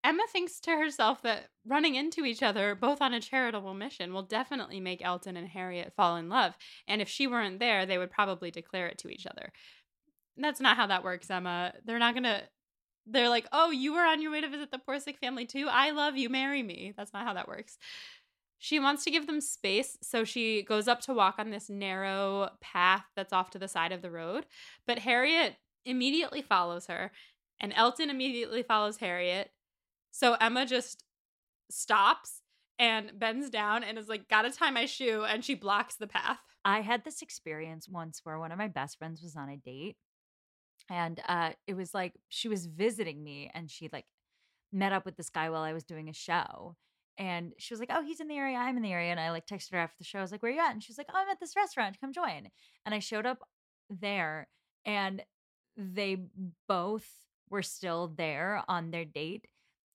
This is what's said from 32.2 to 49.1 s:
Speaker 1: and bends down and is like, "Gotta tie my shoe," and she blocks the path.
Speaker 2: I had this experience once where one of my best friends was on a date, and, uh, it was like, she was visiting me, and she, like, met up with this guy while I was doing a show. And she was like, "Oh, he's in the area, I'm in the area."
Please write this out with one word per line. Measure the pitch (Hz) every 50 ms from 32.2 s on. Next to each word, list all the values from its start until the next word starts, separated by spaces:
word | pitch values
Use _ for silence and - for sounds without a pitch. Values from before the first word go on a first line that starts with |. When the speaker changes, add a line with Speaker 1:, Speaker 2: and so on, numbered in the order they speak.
| - - - - _ _ _ _ _ _ _ -
Speaker 1:
and | 247 233 226 220 208 214 - 202
bends | 214 220 226 262 285 262
down | 226 220 208 208 214 233 240
and | 208 220
is | 220 214
like, | 214 220 208 208 _
"Gotta | 220 214 226 247
tie | 269 - - 294
my | 269 233 233
shoe," | 233 - - 269 240 220 214 214
and | 214 214 226 240
she | - 277
blocks | - - 196 202 208 220 - -
the | - 214
path. | 208 - - - - 254 - _ _ _ _ _
Speaker 2:
I | 196 196 214
had | 208 208 240 240 -
this | 311 311 -
experience | 311 - - - _ 165 156 151 160 160 160 160 - -
once | 185 170 165 160 156 - _
where | 165 156 160
one | 165 160
of | 165
my | 185 214 214
best | 170 135 135 147 -
friends | _ 160 160 165 156
was | 165 170 147
on | 156 139 139
a | 143
date, | 143 _ 127 127 135 156 208 - _ _ _ _ _ _ _ _ _ _ _ _ _ _ _ _ _ _ _
and, | 185 175 170 165 165 160 -
uh, | - 180 170 165 160 - _ _
it | - 190
was | 185 185 170 -
like, | 196 185 180 _ - _ _
she | - - -
was | 226 214 190 170
visiting | 170 156 160 202 240 220 208 208 165 147 147 151
me, | 147 143 143 143 - -
and | 170 170 147
she, | - - 165 151
like, | - 135 - _ _ _ _ _ _ _ _ _ _ _ _ _
met | - 190 196 196 196
up | 190 -
with | 190 -
this | - 165 -
guy | - 160 160 160
while | 160 160 160
I | 156 156
was | 165 160
doing | - 170 156 156 156
a | 156
show. | - - - 170 175 - - - - - 175 170 _ _ _ _ _ _ _ _
And | - 196 185 175 170 175 170 - _
she | - - 240
was | 214
like, | 240 254
"Oh, | 277 330
he's | 302 294 330 330
in | 320
the | 302 294
area, | 285 277 269 254
I'm | 247 247 254 254
in | 247
the | 226 202
area." | 180 175 170 175